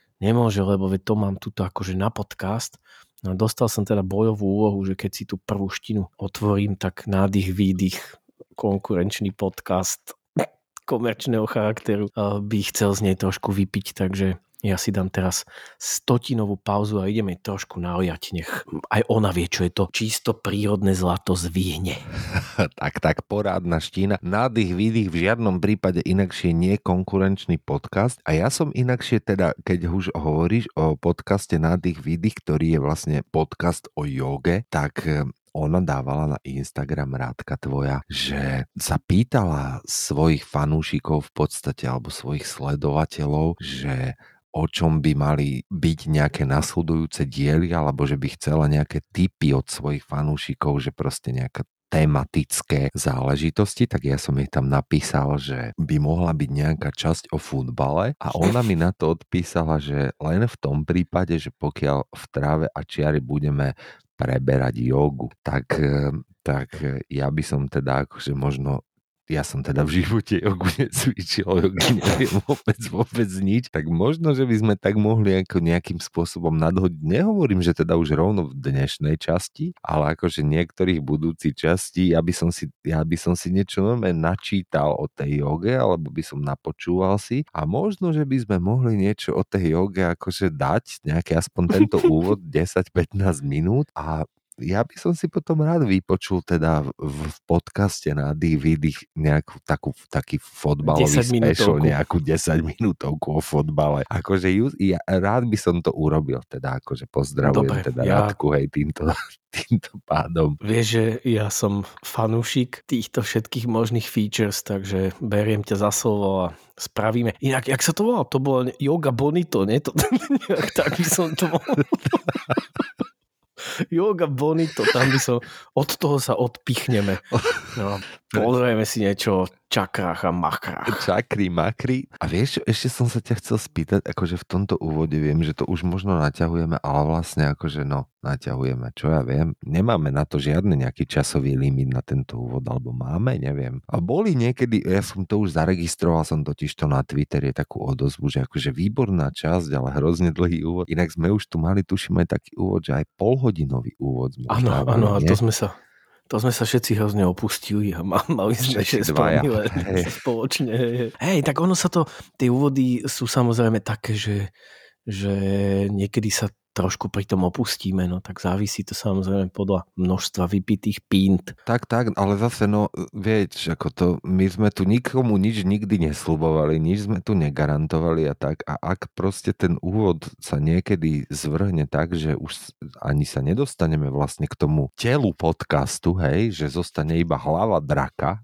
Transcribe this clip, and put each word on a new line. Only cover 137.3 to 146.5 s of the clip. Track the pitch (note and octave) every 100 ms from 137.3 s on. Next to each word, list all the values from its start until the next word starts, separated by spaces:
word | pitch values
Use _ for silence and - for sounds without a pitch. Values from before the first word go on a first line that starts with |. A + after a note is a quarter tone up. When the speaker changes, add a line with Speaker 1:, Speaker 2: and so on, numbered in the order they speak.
| - D2+
Speaker 2:
akože | D2 D#2+ D2
no, | C#2+ C#2+ C2 _
naťahujeme, | - C2+ - B1+ C2 B1+ A#1+
čo | - D2
ja | D#2
viem. | B1 C2+ E2 -
Nemáme | - D#2+ A2 G#2+ D2
na | C#2
to | D2+ D2+
žiadny | C#2 - G3 D#3
nejaký | - -
časový | C3+ - C#3+ - -
limit | C3+ C#3 C3+ C3
na | B2+
tento | - C3+ B2+ A#2
úvod, | - B2+
alebo | B2 B2 A#2+
máme, | B2 - E2 A#2+ B2+
neviem. | C2+ C#2+ C2 C3 -
A | -
boli | F2 D3 A3
niekedy, | C#3+ A#2 B2+ B2 A2
ja | - F#2+
som | F#2+ F#2+
to | F#2 G#2
už | G2+
zaregistroval, | D#2+ D#2+ F#2 E2+ - E2+ E2
som | D#2 D#2
totiž | D2